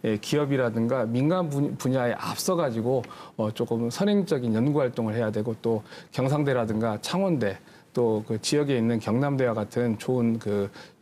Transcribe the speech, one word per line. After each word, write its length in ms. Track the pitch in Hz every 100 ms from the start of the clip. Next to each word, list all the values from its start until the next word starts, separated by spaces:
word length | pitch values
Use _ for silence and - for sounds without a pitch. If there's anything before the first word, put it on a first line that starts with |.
| 110
예, 120 | 104
기업이라든가 880 | - 147 139 139 120 113 117 127 110
민간 440 | 120 147 185 160
분-, 280 | 139 143 135
분야에 360 | 127 131 123 -
앞서가지고, 840 | 107 104 - 170 143 113 117 131 - - - -
어, 140 | 107
조금 360 | 107 120 117 117
선행적인 640 | - 202 208 175 143 120 110
연구 260 | 139 147
활동을 320 | 127 123 110
해야 180 | 113 110
되고, 240 | 107 107 110
또 220 | 117 110 - - -
경상대라든가 840 | - 131 151 139 123 110 110 113 104
창원대, 580 | - 180 196 151 104 95 - - -
또 300 | 131 117 107 107
그 140 | 110
지역에 340 | - 147 143 127
있는 240 | 117 117
경남대와 540 | 107 117 143 135 123
같은 440 | 110 104 120 120 107
좋은 400 | - 127 117 113
그, 300 | 107 104 98 - - -